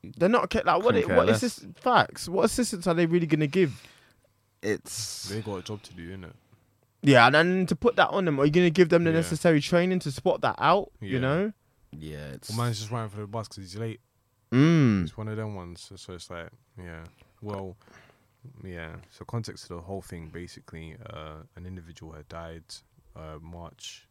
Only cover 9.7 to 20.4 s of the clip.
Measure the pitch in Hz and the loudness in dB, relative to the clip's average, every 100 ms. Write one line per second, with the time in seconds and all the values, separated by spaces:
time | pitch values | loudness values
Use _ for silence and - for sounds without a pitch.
9.7 | 175 180 185 147 135 185 - 123 - 143 | 2 2 -2 -4 -2 0 2 0 2 2
10.7 | 196 - _ 101 127 127 156 208 - _ | 2 0 _ -6 -2 0 0 -2 -8 _
11.7 | _ _ 76 76 76 73 67 - 110 120 | _ _ -14 -12 -12 -12 -14 -8 -4 -2
12.7 | 107 107 120 110 104 104 113 104 - 95 | -4 -6 -8 -8 -10 -8 -8 -10 -14 -14
13.7 | 98 113 107 _ _ _ _ _ 120 156 | -10 -10 -10 _ _ _ _ _ 2 4
14.7 | 165 131 98 82 - 107 110 107 101 87 | 6 4 4 0 -6 -8 -8 -8 -10 -12
15.7 | 85 - 95 - 90 - 87 82 _ _ | -16 -18 -18 -16 -16 -12 -14 -14 _ _
16.7 | - 90 82 82 _ _ _ 104 101 95 | -18 -16 -16 -18 _ _ _ -12 -10 -10
17.7 | 90 _ - _ _ _ _ 127 - 95 | -16 _ -20 _ _ _ _ -20 -18 -14
18.7 | 87 80 85 - - - 117 110 - - | -12 -12 -14 -20 -20 -8 -8 -8 -14 -14
19.7 | 85 82 98 - 85 80 82 | -14 -10 -12 -10 -14 -14 -14